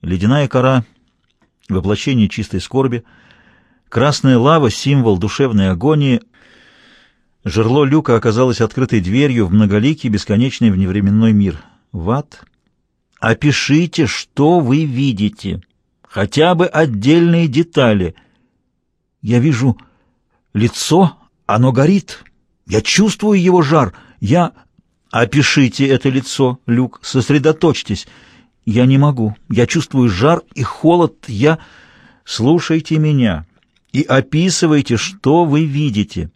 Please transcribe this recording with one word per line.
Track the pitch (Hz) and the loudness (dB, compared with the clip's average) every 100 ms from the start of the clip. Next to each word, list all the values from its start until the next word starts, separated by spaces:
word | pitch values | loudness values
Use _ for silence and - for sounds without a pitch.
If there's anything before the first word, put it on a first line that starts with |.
Ледяная | 82 127 104 143 139 | -6 -2 0 0 0
кора — | 127 131 131 113 _ _ _ _ _ _ _ _ | 0 0 0 -4 _ _ _ _ _ _ _ _
воплощение | 95 90 104 - 131 104 | -4 -2 -4 -2 0 0
чистой | - 107 95 | -2 -8 -8
скорби, | - 131 131 117 - _ _ _ _ _ _ _ _ | -4 -2 -2 -4 -10 _ _ _ _ _ _ _ _
красная | 113 139 139 135 123 | -2 0 2 2 4
лава — | 127 165 131 | 4 2 2
символ | - 135 139 117 95 | -2 0 2 2 0
душевной | 104 - 135 107 95 | -2 -2 0 2 0
агонии. | 90 127 151 143 120 - _ _ _ _ _ _ _ _ _ _ _ | 0 0 0 0 -2 -4 _ _ _ _ _ _ _ _ _ _ _
Жерло | 104 107 110 139 | -6 -2 2 2
Люка | 139 156 151 113 | 2 2 2 0
оказалось | 117 110 127 113 | 0 0 0 0
открытой | 113 - 127 113 | -2 -2 -2 0
дверью | 90 117 143 120 95 | 0 0 0 0 2
в | |
многоликий, | 101 107 104 123 156 123 | 2 2 2 0 -2 -4
бесконечный | 104 - 104 131 - 117 | -4 -2 -2 -2 0 0
вневременной | 92 95 98 98 107 113 | 0 -2 0 0 2 2
мир. | 104 98 78 - _ _ | 2 0 -4 -16 _ _
В | 92 82 | -10 -4
ад. | 131 147 - _ _ _ _ _ _ _ _ | -4 -6 -20 _ _ _ _ _ _ _ _
«Опишите, | 113 113 147 139 - 147 170 - 135 | -2 0 0 0 0 0 0 -2 -2
что | - - - 147 175 | -4 -10 0 2 2
вы | 131 139 | 2 0
видите. | 160 123 139 101 104 - 98 87 - _ _ _ | -2 -2 -2 -2 -4 -4 -10 -10 -12 _ _ _
Хотя | _ - 101 139 160 175 | _ -6 -4 0 2 2
бы | 180 | 0
отдельные | 120 151 107 117 165 170 170 165 | 0 -2 0 2 4 4 2 0
детали». | 139 165 - 123 104 87 - _ _ _ _ _ _ _ _ _ _ | -2 -2 0 2 2 -2 -8 _ _ _ _ _ _ _ _ _ _
«Я | - 120 | -2 0
вижу | 143 127 135 107 _ _ _ _ _ _ _ | 2 0 0 -2 _ _ _ _ _ _ _
лицо, | 101 120 - - 160 190 - _ _ - | -2 -2 -4 0 2 2 -2 _ _ -4
оно | 104 127 | 0 2
горит. | 123 147 196 - - - _ _ _ - | 2 2 0 -2 -20 -20 _ _ _ -6
Я | 104 | -4
чувствую | - - 214 - 208 202 | -2 0 0 0 0 2
его | 180 180 | 4 2
жар. | 143 160 113 - - _ | 2 2 0 -6 -20 _
Я». | 98 165 175 _ _ _ _ _ _ | 0 0 0 _ _ _ _ _ _
«Опишите | 113 120 139 139 - 131 - 135 | -4 0 0 0 2 0 0 0
это | 131 139 | 0 0
лицо, | 131 - - 131 123 - | -4 -6 -2 -2 -2 -2
Люк, | 117 127 - | -2 -2 -6
сосредоточьтесь». | - 135 117 151 139 156 170 135 - 101 - - _ _ _ _ | -6 -4 0 0 2 2 0 0 -6 -8 -8 -20 _ _ _ _
«Я | - 107 127 | -4 0 2
не | 135 | 4
могу. | 147 127 107 107 _ | 2 0 -4 -6 _
Я | 110 123 | -2 -2
чувствую | - - 131 123 | -2 -4 0 0
жар | 90 135 170 - | 2 0 0 -4
и | - | -8
холод. | 120 - 160 175 165 _ - | -8 -2 0 2 0 _ -12
Я». | 101 143 160 - - _ _ _ _ | -2 0 0 -8 -20 _ _ _ _
«Слушайте | - - 120 170 - 160 156 156 | -14 -2 0 0 0 -4 -2 -2
меня | 151 143 117 80 82 _ _ _ _ | 0 0 0 -2 -10 _ _ _ _
и | 127 | -6
описывайте, | 156 135 - 151 185 - 170 151 - 113 | 0 -2 0 -2 0 0 0 0 0 -4
что | - - 127 160 | -4 -4 0 2
вы | 170 147 | 2 0
видите». | 156 143 147 104 101 - 78 | -2 -2 -2 -2 -4 -6 -12